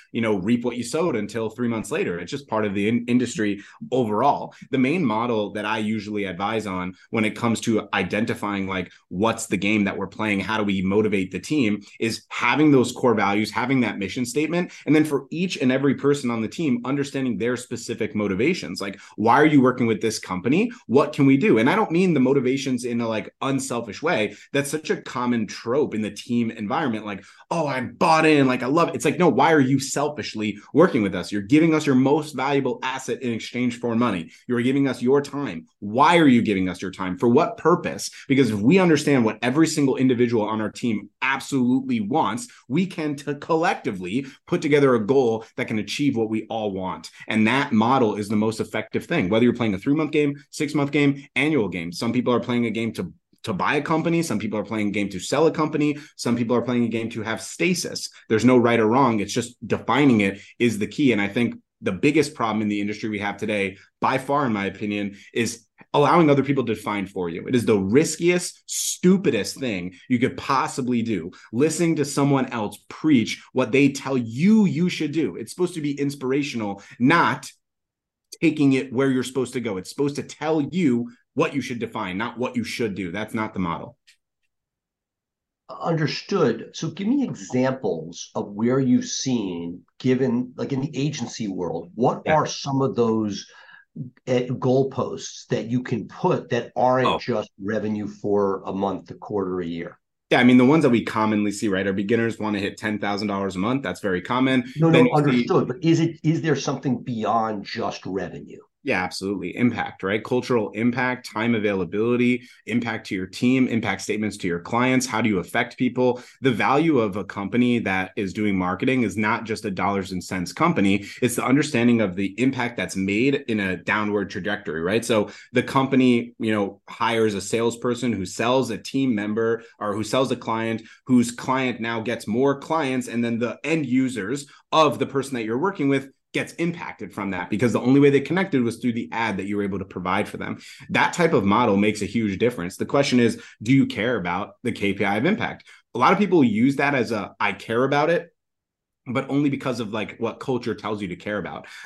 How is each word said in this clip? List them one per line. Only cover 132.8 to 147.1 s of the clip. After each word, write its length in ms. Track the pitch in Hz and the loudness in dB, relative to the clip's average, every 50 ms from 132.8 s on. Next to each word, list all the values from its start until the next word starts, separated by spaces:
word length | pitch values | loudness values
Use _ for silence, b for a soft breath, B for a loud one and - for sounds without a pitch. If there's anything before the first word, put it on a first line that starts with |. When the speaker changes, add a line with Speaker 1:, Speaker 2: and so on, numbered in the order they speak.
| 139 131 131 127 120 113 | 0 0 -2 -2 -4 -4
Speaker 1:
And 160 | 113 117 120 | -4 -2 -2
then 140 | 117 117 110 | -2 0 -2
the 200 | 120 113 110 - | -2 -4 -4 -8
end 260 | - 143 165 160 143 | -4 -2 -2 -2 0
users 600 | 117 123 131 131 123 - 107 92 104 139 143 - b b b b b | 0 0 2 2 0 -2 -4 -6 -4 -6 -6 -8 b b b b b
of 280 | 160 160 156 143 120 104 | 4 4 4 4 2 0
the 60 | 135 | -4
person 280 | - - 135 127 135 131 | -2 -2 -4 -4 -2 -6
that 100 | 120 110 | -6 -4
you're 160 | 107 117 131 | -4 -2 -2
working 300 | 170 196 196 - 143 139 | -2 -2 -2 0 0 0
with 200 | 139 135 131 - _ _ _ _ | 0 0 -2 -6 _ _ _ _
gets 220 | - 143 123 - - | -6 -6 -6 -6 -6
impacted 580 | - 170 170 170 170 - - - - 104 90 | -4 -4 -4 -4 -6 -10 -12 -12 -14 -14 -12
from 200 | - 110 98 98 | -8 -6 -6 -4
that 180 | 92 90 87 - | -4 -6 -6 -4
because 240 | 110 101 123 117 101 | -2 0 0 0 0
the 60 | 113 | 0
only 200 | 120 123 135 143 | 2 4 6 6
way 120 | 143 143 | 6 6
they 100 | 139 135 | 6 4
connected 400 | 139 - 170 190 190 190 143 131 | 2 2 0 0 0 0 0 0
was 160 | 120 113 113 | 0 0 -4
through 160 | - - 123 113 | -2 -4 -4 -2
the 160 | 117 - - | -2 -6 -6
ad 260 | 98 113 117 110 98 | -4 -4 -2 -2 -2
that 100 | 95 95 | -4 -4
you 100 | 101 104 | -4 -2
were 60 | 101 101 | -2 -2
able 160 | 98 98 90 | -2 -4 -6
to 60 | 92 | -8
provide 440 | - - 98 87 92 95 104 104 - | -8 -10 -6 -2 0 0 0 0 -4
for 80 | - | -6
them. 220 | 95 95 104 110 - B B B B B B | -10 -8 -8 -8 -10 B B B B B B
That 200 | - 120 147 - | 0 2 2 2
type 220 | - - 170 165 165 | 2 2 2 4 4
of 100 | 123 98 | 2 4
model 320 | 98 101 117 123 110 98 | 4 4 4 4 4 4
makes 280 | 101 101 110 - - 98 | 4 2 2 0 -2 -6
a 20 | |
huge 320 | 95 - 117 110 101 95 | -4 -2 -2 -2 -2 0
difference. 400 | - 110 123 - 85 85 92 - | 0 0 0 0 -2 -8 -8 -6
The 80 | - 110 | -8 -8
question 340 | - - 139 139 - 127 123 | 0 0 2 2 4 4 4
is, 220 | 120 110 - B B B B B 107 | 4 4 2 B B B B B 0
do 100 | 117 139 | 4 4
you 140 | 135 120 | 4 4
care 280 | - - 107 104 127 123 | 2 0 -4 -2 -2 -2
about 360 | 104 87 87 87 95 104 - - _ | -2 -2 -2 -4 -4 -4 -8 -12 _
the 100 | - 117 | -6 -6
K 220 | - - 101 98 95 | -4 -2 -2 -2 0
P 100 | - 104 | 0 0
I 140 | 98 104 | 0 0
of 80 | 110 131 | 2 2
impact? 420 | 180 214 - 95 73 - - B B B B B _ - | 2 0 0 -2 -6 -6 -8 B B B B B _ -2
A 20 | |
lot 160 | 120 127 160 190 | 2 4 4 6
of 60 | 175 | 4
people 240 | 208 175 185 165 131 | 2 4 6 6 6
use 320 | 117 101 110 123 139 135 | 6 4 4 2 2 2
that 180 | 139 139 143 139 | 2 0 0 2
as 180 | 127 110 101 | 0 0 0